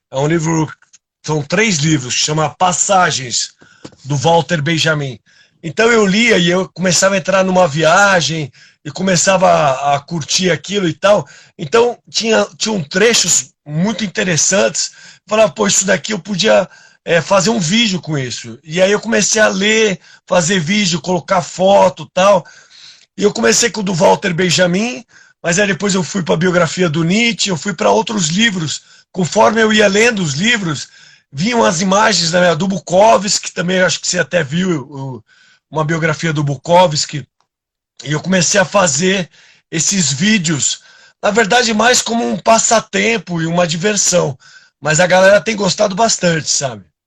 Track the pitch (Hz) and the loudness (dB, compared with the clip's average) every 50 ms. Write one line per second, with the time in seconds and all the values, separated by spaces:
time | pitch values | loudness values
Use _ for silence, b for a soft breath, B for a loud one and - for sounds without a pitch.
0 | _ _ 127 131 143 151 165 175 151 160 165 160 156 139 - _ _ _ _ _ | _ _ -4 -2 0 0 0 0 0 -2 -2 -2 -2 -4 -6 _ _ _ _ _
1 | _ _ _ _ _ - 151 156 139 - - 185 220 226 190 147 139 165 156 147 | _ _ _ _ _ -6 -4 -4 -4 -2 0 0 0 0 0 0 0 0 0 0
2 | 127 120 113 - - - 151 156 156 143 - _ 185 180 175 - - - 202 185 | -2 -4 -4 -4 -2 -2 0 -2 -2 -2 -2 _ 0 0 0 -2 -2 2 2 2
3 | 180 165 139 113 135 120 107 - - - _ B B B B B B B B _ | 2 2 0 -4 -6 -6 -6 -6 -6 -8 _ B B B B B B B B _
4 | - 131 147 139 - 165 170 170 160 - 180 160 143 156 170 156 143 160 156 147 | -8 -6 -6 -2 0 2 2 2 2 0 -4 -4 -2 -2 -2 0 0 0 -2 -2
5 | 143 135 120 - b b b b b b b b - 165 - - 220 233 240 226 | -4 -8 -10 -14 b b b b b b b b -14 -10 -2 0 2 2 4 4
6 | 208 190 185 214 240 240 208 185 175 170 175 185 185 185 _ - 175 190 165 - | 2 2 2 2 2 4 2 2 2 2 0 0 -2 -4 _ -4 -2 0 2 2
7 | 185 196 202 190 - - 190 190 190 190 185 185 180 170 135 160 156 156 165 190 | 2 2 2 0 -2 0 0 2 2 2 4 2 2 2 2 2 2 4 4 4
8 | 202 196 190 180 156 135 160 160 151 - b b b b b b _ 151 - - | 4 4 4 2 0 -2 -4 -6 -6 -8 b b b b b b _ -14 -10 -4
9 | 190 190 185 156 - 190 190 185 190 185 170 165 156 143 131 - 139 143 143 143 | -2 0 0 2 2 2 2 4 4 4 4 4 2 0 0 0 0 -2 -2 -2
10 | - - 170 165 139 - - - 185 180 165 - - - 190 202 190 165 147 - | -4 -6 -8 -8 -6 -4 -4 -2 0 0 -2 -2 -4 -6 -4 -2 -2 -2 -4 0
11 | - 196 208 196 147 B B B B B B - 175 143 - 233 240 240 226 - | 2 2 2 2 0 B B B B B B -12 -10 -2 2 2 2 2 0 -6
12 | _ - 143 - 202 226 220 208 208 - - - - 214 220 196 151 139 - 185 | _ -8 -8 -4 -2 0 0 0 0 -2 -6 -8 -6 -4 -4 -4 -6 -4 -2 0
13 | 202 240 226 - - 175 - - - - _ _ _ 147 147 156 180 214 226 226 | 2 2 2 2 0 0 0 -2 -2 -6 _ _ _ -8 -4 -2 -2 -2 -2 -4
14 | 226 190 - - 202 185 170 147 - - 190 196 220 220 175 - - - - - | -8 -8 -4 -4 -2 -2 0 0 0 0 2 2 2 0 0 -4 -8 -8 -10 -18
15 | - - - _ _ - 208 220 220 208 - - 214 202 - - 208 190 196 185 | -20 -20 -20 _ _ -4 2 2 2 2 2 -2 0 2 2 2 2 2 0 -2
16 | - - 214 196 156 196 208 170 196 220 214 202 185 - b b b b b b | -2 -6 -8 -8 -6 -6 -6 -2 2 2 2 2 2 0 b b b b b b
17 | _ - 165 170 151 - 196 196 165 202 233 226 175 151 196 226 240 220 185 170 | _ -2 -2 -2 0 2 0 2 2 2 0 0 -2 0 0 0 0 0 -2 -4
18 | - 156 156 143 131 123 113 - - 117 113 - _ 156 156 175 185 196 208 208 | -4 -4 -4 -4 -4 -6 -8 -12 -14 -16 -18 -18 _ -8 0 0 2 2 2 -2
19 | - 214 226 214 202 - - 214 214 214 202 190 196 208 220 220 220 214 185 - | -2 -2 -2 0 0 0 2 2 2 0 0 0 0 0 2 2 2 0 0 -4
20 | b b b b b - 185 180 170 151 202 190 156 147 202 214 208 180 165 170 | b b b b b -2 0 0 0 0 -2 -2 -2 -2 -2 0 0 0 -2 -4
21 | - - 185 175 - - 196 185 160 - - - 180 196 196 202 190 185 185 - | -4 -2 -4 -4 -2 -2 -2 -2 -2 -4 -4 0 2 4 6 6 4 4 2 -2
22 | 151 - _ 185 185 202 208 185 - B B B B B B B B B B B | -14 -8 _ 0 2 4 4 2 0 B B B B B B B B B B B
23 | B B _ - 190 208 - - 226 233 220 - 233 233 - 220 208 185 196 151 | B B _ -2 -2 -2 0 2 0 2 2 2 0 -2 -4 -4 -6 -4 -2 2
24 | 196 220 190 - - 196 180 156 190 180 147 147 185 175 175 190 220 240 254 254 | 2 2 2 2 0 -4 -2 0 0 0 2 2 0 2 0 -2 -2 -4 -6 -10
25 | 226 b b b b b b b - 165 175 185 208 196 196 - 190 202 185 196 | -16 b b b b b b b -6 -4 0 0 0 -2 -2 -4 -2 -2 -2 -2
26 | 170 - - 202 170 143 180 160 165 185 170 180 170 160 - 180 180 175 143 165 | -2 -2 -4 -6 -2 -2 0 0 0 2 2 2 0 0 0 -2 -2 -2 0 -2
27 | 165 160 185 214 233 233 220 - - 196 185 151 - 202 185 - 214 185 196 220 | 0 0 0 2 0 0 0 -2 -4 -4 -4 -4 -4 -8 -6 -2 0 2 2 2
28 | 220 - 226 208 175 151 165 190 226 233 185 185 160 143 - - b b b b | 0 -2 -4 -4 -4 -2 0 0 0 0 0 -2 -6 -6 -8 -10 b b b b
29 | b b _ 185 185 147 - 202 220 233 214 226 226 220 214 214 208 202 190 208 | b b _ -4 -4 0 2 2 2 2 4 2 2 2 2 4 2 2 4 2
30 | 226 247 240 196 185 151 135 139 190 233 247 226 202 165 151 - - b b b | 2 2 0 -2 -4 -4 -4 -2 -2 -2 -2 -2 -2 -4 -6 -6 -8 b b b
31 | b b b b b b - 135 165 226 247 233 220 214 190 156 202 190 190 202 | b b b b b b -8 -4 -4 -2 0 2 2 2 0 0 0 0 2 2
32 | 220 226 214 - 170 160 170 180 180 180 165 151 185 190 196 175 - - 160 185 | 2 2 2 0 -2 0 0 2 2 2 2 0 -2 -4 -4 -6 -6 0 2 4
33 | 208 226 226 208 190 208 - - - - - - 175 175 185 185 185 170 151 - | 6 6 4 4 2 -2 -4 -6 -6 -8 -8 -6 -4 -2 0 0 0 0 0 -4
34 | - - - 180 165 - - 175 160 123 143 175 185 190 170 147 123 139 143 135 | -6 -4 -2 -2 -4 -2 -2 -2 -2 -2 -2 -2 -2 -2 -2 -4 -4 -10 -12 -12
35 | 135 135 127 110 - b b b b b b b b _ - 156 156 147 170 160 | -12 -10 -12 -14 -16 b b b b b b b b _ -4 -4 -2 -2 -2 -2
36 | 156 160 151 - - 165 156 151 151 143 143 135 _ - 170 175 185 175 151 143 | 0 -2 -2 -2 -2 -4 -2 -2 -2 -2 -4 -6 _ 2 4 4 4 4 2 -2
37 | - - - 143 - _ _ _ _ _ _ _ _ _ _ _ _ _ _ _ | -6 -6 -8 -10 -12 _ _ _ _ _ _ _ _ _ _ _ _ _ _ _
38 | - 135 151 151 - 165 185 185 165 - - 202 185 - - 202 190 180 127 143 | -8 -4 -4 -4 -2 0 0 0 2 2 2 2 0 2 2 2 2 2 0 0
39 | 180 185 190 202 170 - b b b b b b b b - 165 - - 196 196 | 0 0 0 -2 -4 -8 b b b b b b b b -6 -4 -2 -2 0 0
40 | 170 131 139 127 170 214 214 214 165 156 160 135 - - - - b b b b | 0 0 0 0 0 2 2 2 0 0 -2 -2 -2 -4 -4 -6 b b b b
41 | b b b b - 202 196 233 226 185 233 247 240 226 226 208 220 240 247 - | b b b b -2 0 2 2 2 2 2 2 2 2 0 2 2 2 2 2
42 | - - 226 233 240 240 226 180 - - 226 220 - - 233 220 - - - 190 | 0 -2 -4 -2 -2 -4 -4 -2 2 2 2 4 4 2 0 0 0 -2 -4 -2
43 | 196 220 233 220 - - 175 165 160 165 170 175 180 170 160 175 160 208 214 202 | 0 0 -2 -2 -4 -6 -6 -4 -4 -2 0 0 0 0 -2 -2 -2 -2 -2 0
44 | - - 175 175 160 156 127 B B B B B B B B _ 139 147 156 160 | -2 0 0 0 0 -2 -4 B B B B B B B B _ -4 -2 2 2
45 | 180 175 175 185 190 190 202 202 202 226 226 202 208 185 165 - 208 208 190 180 | 2 4 4 4 6 6 6 4 2 0 -4 -2 -2 -4 0 0 -2 -2 0 0
46 | 226 220 - - - 175 165 156 139 - - - 147 131 117 104 92 _ _ _ | 0 0 0 0 0 -2 -2 -2 -4 -4 -4 -4 -4 -6 -8 -10 -18 _ _ _
47 | _ | _